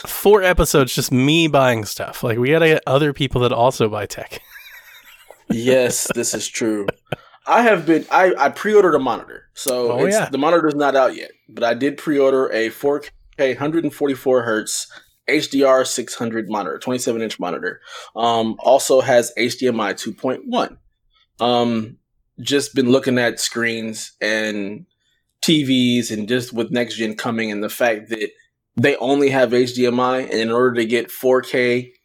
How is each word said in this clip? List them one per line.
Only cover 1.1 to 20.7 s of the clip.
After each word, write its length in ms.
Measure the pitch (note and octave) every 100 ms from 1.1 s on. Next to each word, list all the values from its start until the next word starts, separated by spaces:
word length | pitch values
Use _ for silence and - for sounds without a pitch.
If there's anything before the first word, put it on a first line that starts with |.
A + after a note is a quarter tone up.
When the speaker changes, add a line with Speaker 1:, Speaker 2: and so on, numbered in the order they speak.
Speaker 1:
me 360 | B2+ C#3 E3 D#3+
buying 380 | C#3+ B2+ A2+ G#2
stuff. 380 | - - -
Like, 140 | B2 A2+
we 120 | C3
gotta 180 | D#3+ E3
get 160 | D#3 -
other 280 | C#3 D3+
people 280 | C#3 C3+ B2
that 100 | B2
also 380 | A#2 C3 - A2
buy 160 | G#2 G2+
tech. 360 | - - - -
<laughs> 40 | - - - - - - - - - -
Speaker 2:
Yes, 600 | A2+ B2 C3 A#2+ - - A#2
this 180 | A#2
is 140 | A2 -
true. 400 | - A2+ G#2 G2 - - - - _ -
I 180 | G#3
have 220 | A#3+ F3+ D3+
been, 200 | C#4 -
I, 240 | E3 F#3 -
I 120 | C#3
pre-ordered 460 | - G#3 G#3 F#3 C3+
a 40 |
monitor. 500 | B2+ G#2 - - _
So 380 | - C3+ B2 A#2+
Speaker 1:
Oh, 140 | B2 F#3+
Speaker 2:
it's, 100 | G#3+
Speaker 1:
yeah. 140 | D3+
Speaker 2:
the 80 | C3+
monitor's 360 | D#3 E3+ D#3
not 220 | C#3+ C#3+ C3+
out 200 | B2 G#2+
yet, 160 | E2+ _ _
but 140 | A2 A#2
I 80 |
did 240 | A#2+ C#3+ C#3+
pre-order 520 | E3 C#3+ C3+ C3 C3
a 160 | A2 A2+
four 340 | - C#3+ C#3+ - _ _ -
K 160 | C3+
hundred 300 | B2 D3 E3
and 100 | D3+
forty-four 500 | - C#3+ C3 C3 B2+
hertz 440 | A#2 A2 G#2 - - - _ _ -
H 240 | D3+ C#3+
D 100 | C#3
R 200 | C3+ C3
six 320 | B2+ - A2 -
hundred 340 | A#2 A2+ G2
monitor, 300 | G#2 E2+ C#2
twenty-seven 420 | B2+ B2+ B2+ A2+
inch 180 | A2 -
monitor. 420 | F2+ - F2 - - - - G#2+
Um, 400 | A#2 A#2 A2+ -
also 420 | A#2+ C3+ - C3
has 320 | B2 A#2+ - G#2+
H 220 | A#2+ -
D 80 | B2+
M 120 | A2+
I 120 | G2+
two 200 | F#2+ A#2
point 300 | - C3 - A#3+
one. 300 | A#3+ -